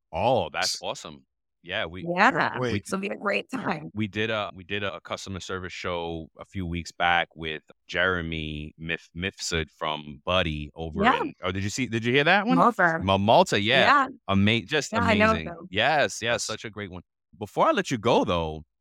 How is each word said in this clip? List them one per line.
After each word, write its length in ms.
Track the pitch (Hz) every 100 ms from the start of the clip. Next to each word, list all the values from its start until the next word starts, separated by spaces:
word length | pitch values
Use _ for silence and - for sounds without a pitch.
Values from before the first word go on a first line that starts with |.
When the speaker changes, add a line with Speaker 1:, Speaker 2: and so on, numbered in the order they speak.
| _
Speaker 1:
Oh, 380 | 80 110 123 78
that's 300 | 82 92 -
awesome. 440 | 95 123 90 71 _ _ _ _
Yeah, 220 | - 101 87
we 180 | 90 170 175
Speaker 2:
Yeah. 420 | 233 - 123 -
Speaker 3:
Wait. 300 | 123 104 -
Speaker 2:
So 80 | 196
it'll 60 | 196
be 60 |
a 20 | 214
great 320 | 202 202 -
time. 400 | 262 135 151 156
Speaker 1:
we 140 | 104 107
did 240 | 101 110
a, 180 | 107 98 87
we 80 |
did 200 | 92 101
a 160 | 101 85
customer 380 | - 101 98 92
service 320 | - 95 90
show 540 | - 92 87 85 82 - -
a 60 | -
few 200 | 98 87
weeks 260 | 85 82
back 360 | - 87 85 80 -
with 260 | 80 76 _ - -
Jeremy 840 | 87 92 90 82 80 78 76 76 -
Mif-, 300 | 82 80 - 85
Mifsud 540 | 92 - - 82 78
from 540 | - 80 76 73 71 -
Buddy 460 | 92 82 76 73
over 300 | - 80 76
Speaker 2:
Yeah. 180 | 240 -
Speaker 1:
in, 120 | 359 -
oh, 80 | 92
did 120 | 95
you 60 | 101
see, 160 | - 117
did 180 | 113
you 80 | 117
hear 100 | 135
that 240 | 151 196 208
one? 100 | 175
Speaker 2:
Malta. 420 | 214 233 175 165
Speaker 1:
Ma-, 160 | 95 98
Malta, 420 | 101 143 190 113
yeah. 440 | 104 131 120 285 262
Speaker 2:
Yeah. 20 | - -
Speaker 1:
Ama-, 380 | 98 101 113 92
just 260 | 151 -
Speaker 2:
Yeah, 100 | 220
I 100 | 233
know 160 | 214 220
Speaker 1:
amazing. 160 | 220 160
Speaker 2:
them. 180 | 170 185
Speaker 1:
Yes, 500 | 104 127 156 107 -
yes, 20 |
Speaker 3:
Yes. 200 | 113 113 -
Speaker 1:
such 200 | 107 117
a 60 |
great 180 | 104 101
one. 140 | 90 - _ _ 87
Before 300 | 104 - 262
I 40 |
let 180 | 262 175
you 80 | 127
go, 260 | 117 214 131
though, 380 | 87 80 78 - _